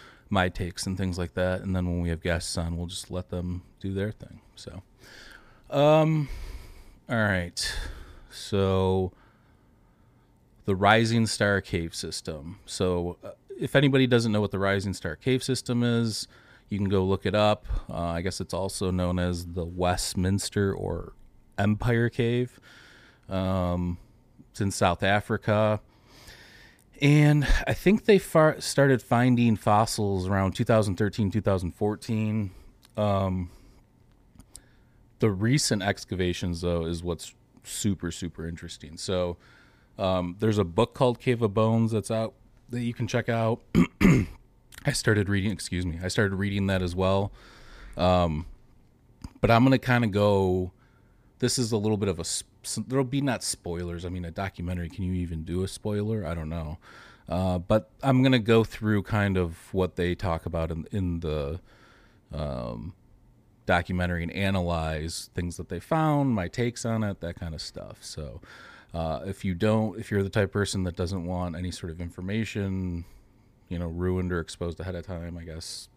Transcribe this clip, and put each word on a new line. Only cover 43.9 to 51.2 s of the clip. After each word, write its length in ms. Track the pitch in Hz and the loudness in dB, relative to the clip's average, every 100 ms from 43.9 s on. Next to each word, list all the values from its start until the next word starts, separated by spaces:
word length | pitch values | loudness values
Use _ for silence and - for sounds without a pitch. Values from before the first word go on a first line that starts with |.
| - 196 131 92 - _ _ _ - | 4 6 6 2 -6 _ _ _ -6
I 80 | - | -4
started 360 | - - 107 95 | 0 2 2 2
reading, 240 | 101 98 | 0 0
excuse 340 | 92 - 90 90 | -2 -4 -4 -4
me, 120 | 82 | -4
I 60 | 92 | -4
started 260 | - 101 | 0 0
reading 320 | 95 101 101 98 | 0 -2 0 0
that 160 | 95 | 0
as 140 | 90 87 | 0 0
well. 360 | 92 98 101 - - - - - - - | 2 2 0 -6 -20 -20 -20 -20 -14 -2
Um, 500 | 90 90 87 76 80 - - - _ _ _ _ - - | 2 4 2 0 -6 -14 -20 -20 _ _ _ _ -20 -2
but 100 | - | 4
I'm 140 | 117 | 6
gonna 140 | 131 131 | 6 4
kinda 300 | - 123 117 | 4 2 2
go, 640 | 98 104 98 95 92 92 - _ _ _ _ | 2 4 4 4 0 -2 -8 _ _ _ _